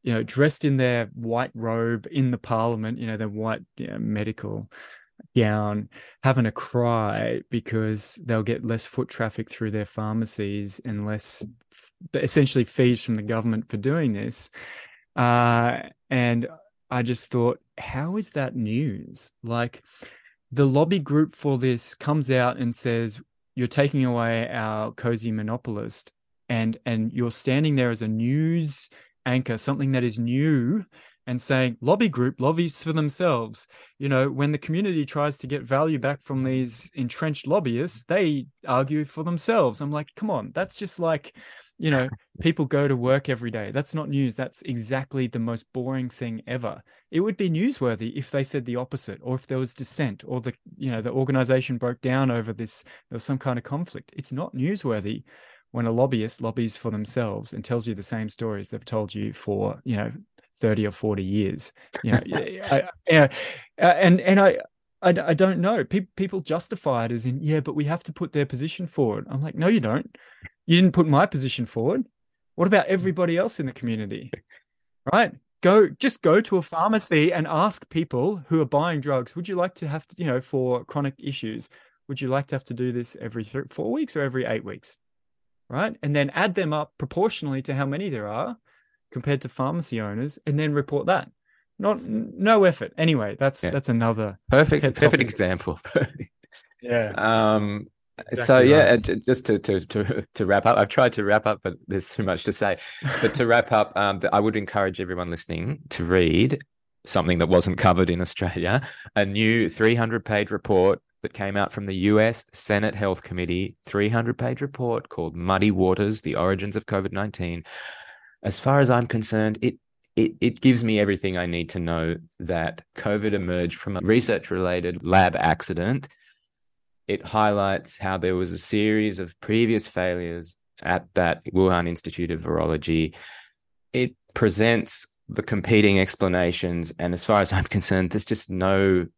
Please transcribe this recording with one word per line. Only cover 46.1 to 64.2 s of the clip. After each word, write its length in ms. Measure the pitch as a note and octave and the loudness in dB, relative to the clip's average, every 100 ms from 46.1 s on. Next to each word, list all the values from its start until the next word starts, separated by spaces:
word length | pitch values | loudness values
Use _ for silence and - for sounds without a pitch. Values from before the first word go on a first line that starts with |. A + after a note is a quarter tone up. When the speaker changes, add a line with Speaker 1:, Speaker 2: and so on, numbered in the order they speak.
Speaker 1:
thing 320 | - A#2+ A2+ - | -8 -10 -8 -8
ever." 360 | B2+ A#2 - _ _ _ | -6 -6 -10 _ _ _
It 100 | D#3+ | -2
would 180 | G#3 F#3+ | -2 0
be 100 | F#3+ | 0
newsworthy 640 | D#3+ A#3 C4+ B2+ G#2+ A2+ C#3+ | 0 0 0 -2 -2 -6 -8
if 140 | C3 | -4
they 140 | C#3+ | -4
said 220 | C3+ C#3+ A#2+ | -2 -4 -4
the 100 | A#2+ | -6
opposite, 440 | B2+ C#3 - G2+ | -6 -8 -10 -10
or 140 | - C3 | -6 -6
if 100 | - | -4
there 120 | C3 | -4
was 140 | C3 | -4
dissent, 520 | - B2+ - C3+ G2 - | -6 -6 -2 -4 -4 -8
or 160 | B2+ | -6
the, 100 | A#2+ - - - | -6 -10 -20 -8
you 140 | C3+ | -6
know, 100 | A2+ | -4
the 120 | A#2 | -2
organization 640 | B2+ C3 C3+ B2 C3 B2+ A#2+ | -2 0 2 4 2 0 -4
broke 240 | B2 B2 | -4 -4
down 280 | B2+ C3 C3+ | -2 2 2
over 220 | A#2 A2 | 0 -4
this, 300 | G#2+ A2 - - - _ | -8 -8 -8 -12 -20 _
there 80 | A#2 | -10
was 80 | |
some 140 | - C3+ | -6 -4
kind 180 | C#3 A#2+ | -4 -6
of 80 | |
conflict. 480 | - D3 F3 - - | -6 -8 -8 -12 -14
It's 180 | - C#3 | -14 -10
not 220 | C3 D#3+ | -8 -8
newsworthy 680 | - C#3+ G3+ C3+ G#2+ G2 A2+ - - - _ _ | -4 -4 -2 -4 -4 -4 -8 -12 -20 -20 _ _
when 160 | A#2+ A#2 | -4 0
a 60 | |
lobbyist 500 | A#2 C3 A#2+ A2 - | 2 2 2 -2 -4
lobbies 340 | A#2 A#2 A2+ - | -4 -2 -4 -4
for 140 | A#2 | -6
themselves 600 | G#2+ G#2 - A2+ G#2 A2 | -6 -4 -4 -4 -6 -8
and 120 | - | -12
tells 220 | - A#2+ A2+ | -4 -4 -2
you 80 | |
the 80 | G2+ | -8
same 260 | G2 A2+ G#2+ | -6 -6 -6
stories 420 | - A2+ G2+ G2 | -6 -6 -6 -8
they've 140 | A2+ | -12
told 300 | - A2+ G#2 | -4 -4 -4
you 180 | G#2 G#2 | -4 -6
for, 480 | - - G2+ G2+ - | -6 -4 -2 -2 -4
you 120 | C3 G#2+ | -4 -2
know, 160 | A2+ B2 - _ _ - | -2 -8 -20 _ _ -2
thirty 300 | A2+ G#2+ G#2 | 0 2 0
or 60 | |
forty 320 | - G#2+ G2 | -2 -4 -2
years. 480 | F#2+ G#2 G2 - - _ _ - | -2 0 -2 -4 -8 _ _ -6
You 100 | A#2 | 0
know, 80 | A#2+ - | 0 0
Speaker 2:
<laughs> 60 | |
Speaker 1:
I, 320 | - - F#3 - | -6 -6 -10 0
I, 180 | C#3 - - - | 0 0 -8 4
you 100 | D#3+ | 6
know, 100 | C#3 - - - - - | 6 2 -10 -12 -18 4
uh, 40 | |
and, 360 | E3+ D#3 F#3 F#3 | 4 6 6 6